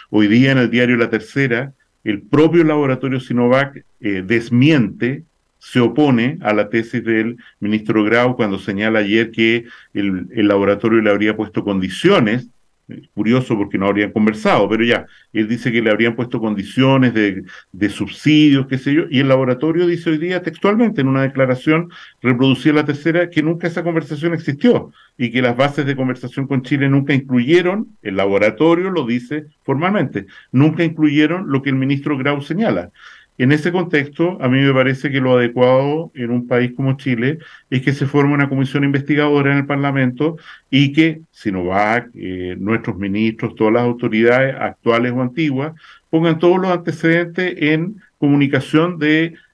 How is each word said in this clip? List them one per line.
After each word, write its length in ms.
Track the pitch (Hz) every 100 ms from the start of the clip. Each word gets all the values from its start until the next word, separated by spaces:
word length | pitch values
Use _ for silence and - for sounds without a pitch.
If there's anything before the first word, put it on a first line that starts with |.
| -
Hoy 180 | 107 104
día 240 | 117 135
en 60 | 131
el 120 | 117
diario 280 | 117 123 120
La 120 | 113
Tercera, 640 | 110 - 143 135 117 139 - _ _
el 180 | 110 101
propio 420 | - 139 160 170 156
laboratorio 560 | 151 139 127 139 127
Sinovac, 640 | 131 123 120 131 139 - - _
eh, 220 | 107 95 92
desmiente, 1000 | 117 - 120 143 156 104 - 117 147 - _ _ _
se 200 | - 127
opone 580 | 117 120 147 120 120 156
a 120 | 110
la 160 | 107 104
tesis 340 | 117 113 120
del 340 | 110 110 110 120 - -
ministro 440 | 104 107 107 110
Grau 320 | 107 117 123 127
cuando 240 | 107 98
señala 400 | - 101 110 110
ayer 320 | 101 110 113
que 340 | 113 113 117 120 - -
el, 340 | 107 101 92 92
el 140 | 113 104
laboratorio 540 | 101 98 101 113 113
le 80 | 104
habría 260 | 101 107 107
puesto 300 | 107 127 104
condiciones, 840 | 98 92 - 170 202 107 123 - _ _ _ -
eh, 140 | 113 -
curioso 440 | - 107 127 127 110
porque 200 | 98 98
no 80 | 98
habrían 240 | 101 104
conversado, 580 | 110 107 107 202 147 98
pero 160 | 110 117
ya, 200 | 107 - - _
él 160 | 107 110
dice 200 | 117 127
que 100 | 117
le 100 | 110
habrían 240 | 104 117 113
puesto 240 | 120 123
condiciones 760 | 110 98 98 - 131 135 127
de, 300 | 110 104 95 90 - -
de 160 | 90 101
subsidios, 800 | 101 107 - 151 151 151 135 135
qué 100 | 131
sé 160 | 139
yo, 100 | 147 -
y 100 | 131
el 80 | 135
laboratorio 580 | 131 127 123 160 165 175
dice 240 | 170 170
hoy 60 | 156
día 240 | 170 185
textualmente 600 | 180 165 202 220 233 151
en 80 | 135
una 140 | 135
declaración, 640 | 135 135 131 127 156 156 170 - - _
reproducida 540 | 120 120 135 127 156 151
La 100 | 147
Tercera, 440 | 143 165 165 175
que 140 | 160
nunca 240 | 151 170 175
esa 160 | 175
conversación 500 | 165 165 - 147 170
existió 600 | 165 160 139 247 196 - - _ -
y 120 | 117
que 120 | 120
las 160 | 123 120
bases 280 | 143 143 139
de 120 | 131
conversación 500 | 131 123 120 - 135
con 140 | 135
Chile 260 | - 143 139
nunca 260 | 139 139
incluyeron, 760 | 135 135 127 120 170 180 214 - -
el 140 | 107 95
laboratorio 720 | 98 98 107 - 160 170 190
lo 140 | 180 117
dice 420 | 123 123 151 151 _
formalmente, 600 | - 135 175 202 127 101 - - _
nunca 320 | 127 156 160 165
incluyeron 640 | 160 151 143 151 180 180
lo 100 | 139
que 80 | 143
el 60 | 135
ministro 420 | 135 139 147 143
Grau 240 | 135 143
señala. 500 | 139 165 220 95 90 _ - - _ -
En 160 | 127
ese 180 | 151 165
contexto, 640 | 180 175 151 143 - 170 196
a 80 | 131
mí 100 | 131
me 140 | 139
parece 360 | 131 131 135 147
que 120 | 135
lo 160 | 131 123
adecuado 720 | 120 123 123 131 143 151 165
en 160 | 143 120
un 160 | 123 120
país 280 | 123 123 123
como 220 | 135 135
Chile 420 | 139 117 127 165 - - -
es 120 | 131
que 120 | 139
se 120 | 139 135
forme 280 | 143 143
una 160 | 143 139
comisión 340 | 135 131 147
investigadora 720 | 139 139 143 147 147 147 139
en 60 | 139
el 60 | 139
Parlamento 720 | 143 143 135 127 123 151 160 - - -
y 220 | 135 139
que 300 | 143 160 160 -
Sinovac, 800 | - 110 92 87 95 104 117 120 113
eh, 420 | 92 92 92 90
nuestros 380 | 98 110 123 92
ministros, 580 | 98 101 110 110 113 -
todas 160 | 110
las 120 | 117
autoridades 760 | 120 120 117 110 117 123 135 -
actuales 540 | 101 - 117 113 123
o 80 | 123
antiguas, 500 | 123 123 156 131 151 - - - _
pongan 280 | 160 170 165
todos 220 | 175 185
los 100 | 185
antecedentes 840 | 175 170 147 165 170 170 170 180 -
en 420 | 151 156 180 220 _ -
comunicación 840 | 143 143 139 139 131 156 175 170
de 360 | 151 156 165 165 _